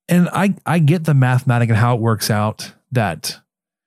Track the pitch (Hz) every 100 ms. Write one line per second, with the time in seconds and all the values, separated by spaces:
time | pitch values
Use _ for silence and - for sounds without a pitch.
0 | - 175 180 - 202 - - 170 143 180
1 | 160 139 127 127 - 120 117 107 120 120
2 | 113 104 - 107 107 - - - - 127
3 | 101 78 - - _ _ _ _